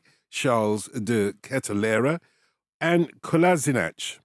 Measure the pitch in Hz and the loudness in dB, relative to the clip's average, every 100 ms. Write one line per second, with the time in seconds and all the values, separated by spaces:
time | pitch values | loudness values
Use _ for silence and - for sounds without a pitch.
0 | - _ _ - 143 117 107 107 - 131 | -6 _ _ -4 0 2 0 -2 -6 -8
1 | 104 113 101 - - 135 - 104 110 110 | -2 0 0 -4 -8 -6 -4 -2 0 2
2 | 127 170 - _ _ _ _ _ 156 170 | 2 -2 -6 _ _ _ _ _ 0 2
3 | 170 - - 165 175 175 147 123 80 - | 0 -4 -2 2 4 4 2 0 -2 -6
4 | - - | -12 -12